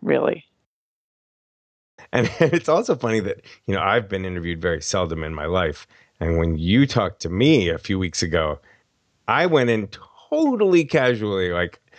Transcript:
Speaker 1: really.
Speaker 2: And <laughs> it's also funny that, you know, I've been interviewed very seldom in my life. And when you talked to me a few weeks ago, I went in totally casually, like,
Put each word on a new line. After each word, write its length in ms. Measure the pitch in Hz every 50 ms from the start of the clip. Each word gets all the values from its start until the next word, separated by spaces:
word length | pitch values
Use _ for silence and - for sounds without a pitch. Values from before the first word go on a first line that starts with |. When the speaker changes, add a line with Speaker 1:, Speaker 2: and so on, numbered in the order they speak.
Speaker 1:
really. 420 | - - 139 131 - - - 156 - _ _ _ _ _ _ _ _ _ _ _ _ _ _ _ _ _ _ _ _ _ _ _ _ _ _ _ _ _ _ _ - -
Speaker 2:
And 180 | - 127 113 92 -
<laughs> 60 | -
it's 280 | 165 135 170 170 - 156
also 280 | 160 196 247 - 170
funny 240 | 123 127 113 110 110
that, 220 | 92 85 - - _ - - _ -
you 80 | - 98
know, 60 | 87
I've 280 | 87 95 107 123 107 98
been 160 | 101 92 95
interviewed 360 | 92 90 87 85 87 85 80
very 220 | 90 87 82 71
seldom 400 | - - - 92 90 80 82 80
in 120 | 78 80 80
my 120 | 76 76
life. 400 | 82 90 92 87 78 - - - _ _ _ _ _ _ -
And 200 | 82 82 82 82
when 200 | 82 82 80 78
you 280 | 82 90 107 131 139
talked 340 | 135 - 120 98 92 - -
to 60 | - 82
me 400 | 87 101 131 156 160 120 90 85
a 100 | 82 -
few 200 | - - 98 92
weeks 240 | 92 85 - -
ago, 360 | 95 82 85 82 78 76 73 - _ _ _ _ _ _ _ _ _ _ _ _ - -
I 180 | 117 147 175
went 240 | 180 156 139 123 120
in 180 | 113 110 101 - - - - _ _ _ _ -
totally 560 | 302 311 320 285 247 208 214 190 175 170 156
casually, 680 | - - 147 127 127 123 107 107 104 98 95 92 90
like, 300 | 87 87 87 82 - _ _ _ _